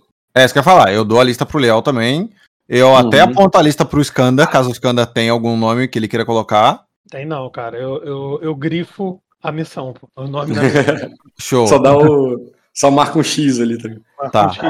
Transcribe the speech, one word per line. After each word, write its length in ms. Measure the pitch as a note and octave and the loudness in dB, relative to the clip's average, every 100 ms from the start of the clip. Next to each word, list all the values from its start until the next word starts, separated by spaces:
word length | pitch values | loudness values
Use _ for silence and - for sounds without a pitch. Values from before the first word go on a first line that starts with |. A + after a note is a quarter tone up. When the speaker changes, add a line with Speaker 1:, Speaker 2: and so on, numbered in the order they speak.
| _ _ _ | _ _ _
Speaker 1:
É, 100 | B2+ B2+ | 0 2
isso 80 | |
que 40 | C#3+ | 2
eu 20 | |
ia 40 | C3+ | 4
falar, 280 | F3+ G2+ | 6 4
eu 100 | G#2 | 2
dou 160 | G#2+ A#2 | 2 2
a 40 | |
lista 220 | B2+ A#2 C#3+ | 2 0 -4
pro 140 | D3+ | 0
Léo 220 | A#2+ A2 | 2 2
também, 480 | D3+ B2 A#2 D3+ A3+ _ _ _ - | 0 -2 -2 -4 -6 _ _ _ -4
eu 280 | B2 C3 C3 | 2 6 6
até 280 | A#2+ C3+ | 4 4
Speaker 2:
Uhum. 80 | G#3 | 2
Speaker 1:
aponto 260 | A3 F#3+ F#3+ | 4 2 4
a 40 | |
lista 240 | D3+ C#3+ D#3 | 2 0 -2
pro 160 | D3 | -2
Skanda, 460 | C#3 - B2+ C3 D#3 | -2 0 2 2 2
caso 220 | C3+ B2+ | 2 -2
o 40 | |
Skanda 320 | A#2 B2+ A#2+ A#2 | -2 -2 -2 -2
tenha 260 | A#2+ A2+ | -2 -2
algum 240 | A#2 A2+ A2+ | -2 -2 -2
nome 300 | A2+ A#2 C3 | -2 -2 -4
que 100 | A2+ | -4
ele 80 | G#2+ | -4
queira 180 | A#2 A2+ | -4 -2
colocar. 580 | A2+ - G#2+ A#2+ A3 _ _ _ | -2 0 2 2 0 _ _ _
Speaker 3:
Tem 160 | C3+ D3+ | -16 -12
não, 240 | D3 B2+ | -10 -12
cara, 280 | - A#2 A#2 | -12 -12 -10
eu, 260 | C3 C3+ | -10 -10
eu, 360 | D3 C#3 C#3 D3 | -10 -12 -10 -8
eu 140 | D#3+ C#3 | -8 -8
grifo 680 | D#3 E3+ E3 - F#3+ F#3 _ _ | -6 -6 -8 -10 -10 -10 _ _
a 100 | D#3+ | -10
missão, 420 | D#3 D#3 - C3 | -10 -10 -12 -14
pô, 140 | A#2+ _ - | -16 _ -14
o 120 | C3+ | -10
nome 260 | C#3+ C#3+ A#2 | -8 -6 -2
da 60 | |
missão. 480 | C3+ C#3+ B2 - - - _ | 0 2 0 -2 -8 -16 _
Speaker 2:
<laughs> 140 | - | -18
Speaker 1:
Show. 280 | - B2+ A2 | -2 2 4
Speaker 2:
Só 100 | C#3 | 4
dá 180 | C3 C#3+ | 4 4
o, 540 | D3+ C#3+ C3 B2 - _ _ | 4 2 0 -4 -12 _ _
só 180 | - C#3 | -2 2
marca 260 | C#3+ C#3 D#3+ | 2 0 0
um 60 | |
X 360 | - - C#3+ A#2+ | -2 -2 -2 0
ali, 180 | A#2 A2+ | -2 -4
tá 100 | A2+ | -10
ligado? 160 | A2 _ - | -16 _ -12
Speaker 3:
Marca 120 | C#3 | -4
Speaker 1:
Tá. 160 | A2 G2 | 0 0
Speaker 3:
um 40 | |
X, 100 | F#2 D#3+ | -2 -6